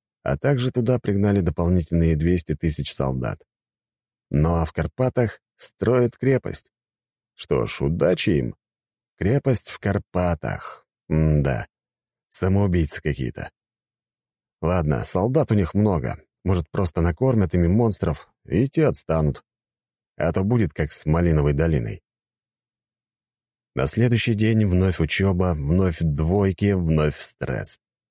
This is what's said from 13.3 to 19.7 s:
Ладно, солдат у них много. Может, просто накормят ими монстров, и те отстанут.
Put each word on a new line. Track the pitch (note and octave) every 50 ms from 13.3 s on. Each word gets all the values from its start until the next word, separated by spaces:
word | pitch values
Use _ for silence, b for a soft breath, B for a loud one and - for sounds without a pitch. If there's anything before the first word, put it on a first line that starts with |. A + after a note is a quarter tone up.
| - - - - - _ _ _ _ _ _ _ _ _ _ _ _ _ _ _ _ _ _ _ _ _
Ладно, | D#2 E2+ F#2 F2+ D#2 D2 C#2+ A1 -
солдат | - - F2+ G2+ B2+ C3 D#3+ C3+ -
у | A2
них | G#2 E2+ - -
много. | G2+ G#2 G#2 F#2 D2+ B1+ - - - - _ _ _ -
Может, | F#2 F#2+ F2 D#2 -
просто | - G2+ F#2+ E2+ - F2+
накормят | E2+ E2+ E2 - B2+ C3+ B2 A2 F#2+ D#2+ -
ими | F2 E2+
монстров, | E2+ G2 A#2 A#2+ A2 - - - D#2+ - - - _ _ _ _
и | - D2+ G2+ C3+ C#3
те | - D#3+ D3+
отстанут. | A#2+ - - - - D#2+ D#2+ D2+ C#2+ - - - _ _ _ _ _